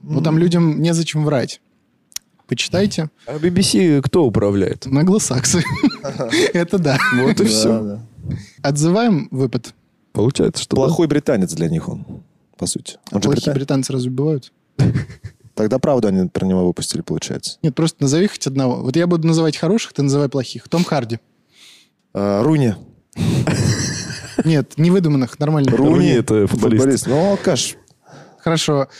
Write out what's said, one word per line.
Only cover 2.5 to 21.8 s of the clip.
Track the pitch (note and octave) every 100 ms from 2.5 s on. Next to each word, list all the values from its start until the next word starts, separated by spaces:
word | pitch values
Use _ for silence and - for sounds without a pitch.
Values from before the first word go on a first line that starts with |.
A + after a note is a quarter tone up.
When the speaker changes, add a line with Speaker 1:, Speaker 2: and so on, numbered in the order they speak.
| B2 - F3 G3+ - D#3 _ -
Speaker 3:
А | D3+
би | F3
би | F3+
си | G3 G#3 F3+ C#3+
кто | - F3+
управляет? | C3+ G#2 G2+ G2+ - - C3+
Speaker 1:
Англосаксы. | C3+ F#3 G#3+ - B2+ - F3+ B5 B5+ C#4+ -
<laughs> | - A3 - D4+ G#4
Это | F3 E3+ G3+
да. | D#3 C3+ - B2
Speaker 3:
Вот | B2+ -
и |
Speaker 2:
Да, | A2
Speaker 3:
всё. | G#2+ A2 A2
Speaker 2:
да. | G#2 G#2 - - - - - -
Speaker 1:
Отзываем | C#3 C#3+ D#3+ G3+ A#3+ D#3+ A2
выпад? | C3 C3 B2+ - - _ _ _
Speaker 3:
Получается, | - A#2 - - -
что | - C#3
да. |
Speaker 2:
Плохой | C#3+ E3+ D#3+
британец | D3 - A#2 F2+
для | - E2
них | E2 E2
он, | - - - - _ _ -
по | -
сути. | - - - -
Он | G3+
же | C#3+
Speaker 1:
Плохие | C3+
Speaker 2:
британец. | D3+ C3+
Speaker 1:
британцы | C#3 C#3 C3
разве | C3+ B2+
бывают? | B2+ D3+ D3 - _ _ - B2 - - - - - - -
Speaker 2:
Тогда | G#2+ C3
правду | D3+ B2+ G#2+
они | F#2+ F2+
про | - F#2+
него | F#2 F2+
выпустили, | - - D#2+
получается. | - F2 - C#2 - -
Speaker 1:
Нет, | D#3
просто | C3+ D#3+ -
назови | C#3 D#3 G3+
хоть | - C#3
одного. | C3+ B2+ B2
Вот | - D#3+
я | F3
буду | E3+ D#3+
называть | D#3+ D#3+ -
хороших, | E3 A3 -
ты | -
называй | C#3 C#3+ C#3+
плохих. | C#3 A#2+ A2+ -
Том | E3+
Харди. | F3 D3+ A2+ A2+ _ _ _ _ - -